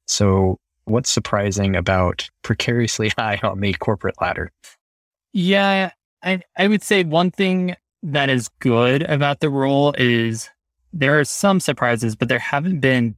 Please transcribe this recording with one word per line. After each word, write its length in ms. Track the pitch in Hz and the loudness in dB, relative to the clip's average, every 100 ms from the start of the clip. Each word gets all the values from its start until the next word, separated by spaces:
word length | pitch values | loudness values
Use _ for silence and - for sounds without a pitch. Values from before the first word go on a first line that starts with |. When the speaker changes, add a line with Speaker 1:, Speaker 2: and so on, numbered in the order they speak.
| - | -8
Speaker 1:
So 520 | - 104 95 95 92 _ _ | 0 2 4 2 -2 _ _
what's 260 | - 107 - | -4 -2 0
surprising 640 | - - 107 101 95 98 | -4 -2 -2 -2 0 0
about 540 | 92 87 95 90 90 - _ | 0 0 2 2 -2 -10 _
precariously 640 | - 113 - 120 117 - 110 | -6 -4 -2 0 -2 -2 -2
<laughs> 100 | - | -2
high 220 | 110 101 | -4 -2
on 180 | 107 98 | -4 -2
the 120 | 101 | -4
corporate 460 | 92 - 104 95 - | -2 -2 -2 -4 -4
ladder? 320 | 90 - 80 - - _ _ _ _ _ _ | -4 -4 -8 -12 -20 _ _ _ _ _ _
Speaker 2:
Yeah, 580 | 208 180 196 196 196 190 - _ _ | -2 2 2 2 0 -2 -8 _ _
I, 180 | 175 185 - - | -4 -4 -6 -2
I 120 | 190 | 2
would 140 | 214 | 2
say 220 | - 202 | 2 2
one 260 | 175 156 180 | 2 2 0
thing 440 | - 190 185 180 180 _ _ | 0 0 0 -2 -6 _ _
that 260 | 180 143 139 | -4 0 2
is 200 | 131 113 - | 0 -2 -4
good 420 | 131 117 120 135 | 0 4 4 2
about 380 | 165 147 143 143 | 0 0 0 0
the 100 | 156 | -2
role 440 | 139 135 139 143 139 | 0 0 2 2 2
is 500 | 123 117 113 110 - _ _ _ _ | 2 2 0 -4 -10 _ _ _ _
there 260 | 170 135 151 | -2 2 2
are 60 | |
some 340 | 147 - 202 190 | 0 0 2 2
surprises, 560 | - 127 123 117 113 | 0 -2 0 0 -2
but 140 | 110 120 | -2 -2
there 100 | 123 | -2
haven't 420 | - 143 170 175 | -2 -4 -2 0
been 360 | 135 127 117 | 2 2 0